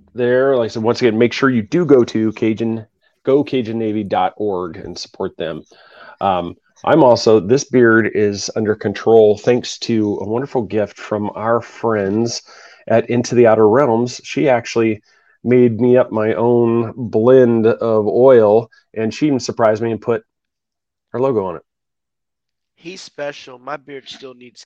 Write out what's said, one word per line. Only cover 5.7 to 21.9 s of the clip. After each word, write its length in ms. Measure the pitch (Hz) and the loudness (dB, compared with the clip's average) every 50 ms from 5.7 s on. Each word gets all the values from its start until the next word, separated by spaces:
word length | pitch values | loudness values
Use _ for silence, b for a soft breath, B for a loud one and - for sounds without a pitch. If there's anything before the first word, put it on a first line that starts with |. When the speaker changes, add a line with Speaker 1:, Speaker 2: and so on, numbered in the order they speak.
| B B B B B B B B B B | B B B B B B B B B B
Speaker 1:
Um, 360 | - 98 92 90 87 87 92 _ _ _ _ _ - | -2 -2 -2 -2 -4 -8 -10 _ _ _ _ _ -2
I'm 180 | - 135 165 147 | 0 2 4 6
also, 380 | 123 117 110 - 117 110 110 | 4 4 4 4 4 2 2
this 240 | 87 98 123 139 - | 2 2 0 -2 -2
beard 460 | - - 131 120 113 113 113 110 - - | 0 2 4 4 6 4 4 2 0 -2
is 360 | 101 107 104 101 98 - - - | -2 -2 -2 -4 -6 -10 -8 -6
under 180 | 113 110 104 104 | -4 -2 -4 -4
control 640 | - - 107 98 - - 110 113 113 110 104 104 | -4 -4 -8 -6 -4 0 4 4 6 6 4 2
thanks 420 | 98 - 127 123 123 - - - - | 0 0 0 0 0 -2 -8 -12 -12
to 380 | - - 117 110 107 104 101 - | -6 -4 -2 -2 -2 -2 -4 -6
a 80 | 95 101 | -6 -6
wonderful 340 | 110 123 139 143 - 131 110 | -6 -6 -6 -6 -6 -6 -6
gift 340 | 92 101 107 101 98 - - | -4 -4 -4 -4 -4 -8 -14
from 320 | - - 107 104 104 101 - | -10 -6 -6 -4 -6 -6 -8
our 260 | - 107 113 117 117 | -6 -4 -2 -2 -2
friends 840 | - - - - - 117 110 107 98 95 101 110 117 117 - - B B B B B B B B B | -2 -6 -14 -6 -4 -2 -2 -2 -2 -2 -2 -2 -2 -4 -6 -10 B B B B B B B B B
at 240 | - 110 117 - - | 0 0 0 0 0
Into 240 | 120 123 123 - 127 | -2 -4 -2 -2 2
the 120 | 120 120 | 4 4
Outer 220 | 110 110 110 110 104 | 4 6 4 4 4
Realms. 520 | 107 135 147 123 113 113 123 123 123 - - | 4 4 2 2 0 0 -2 -4 -8 -12 -14
She 240 | - - - 156 147 | -10 -6 -2 0 0
actually 540 | 123 117 117 - - 120 113 113 107 104 _ _ _ _ _ _ _ _ - | 0 0 -2 -4 -2 -2 0 -2 -2 -4 _ _ _ _ _ _ _ _ -2
made 360 | 117 123 127 123 120 110 104 | 0 2 4 4 2 2 0
me 160 | 123 123 123 | 0 2 4
up 160 | 127 - - - | 2 2 0 -2
my 220 | 110 107 110 110 | -4 -2 -2 -2
own 580 | - 117 123 120 120 120 117 113 117 117 110 - | 0 0 0 2 2 2 0 0 -2 -4 -4 -8
blend 720 | - 127 107 - 110 110 123 131 131 127 117 117 117 107 | -10 -10 -4 -2 0 2 4 6 6 6 4 4 2 2
of 400 | 113 120 - 110 117 110 110 104 | 0 0 0 -2 -2 0 0 0
oil, 640 | 104 - 120 127 135 131 117 107 104 104 113 117 b b b b b - | 0 2 4 4 6 6 6 6 6 4 2 0 b b b b b -10
and 180 | 104 110 110 107 | -6 -6 -6 -4
she 140 | - 151 | -2 -2
even 140 | 156 139 123 | -2 -2 -2
surprised 420 | - - 110 - 117 107 110 104 117 | -4 -6 -4 0 0 0 0 0 -2
me 80 | 117 | -4
and 100 | 113 107 | -6 -6
put 240 | - - 117 107 - _ _ _ _ _ _ _ _ _ _ _ _ _ _ _ _ _ | -4 -4 -4 -4 -6 _ _ _ _ _ _ _ _ _ _ _ _ _ _ _ _ _
her 100 | - 117 | -6 -4
logo 240 | 131 135 131 107 98 | -2 -2 -2 -2 -4
on 100 | 92 85 | -6 -8
it. 60 | 78 _ _ _ _ _ _ | -12 _ _ _ _ _ _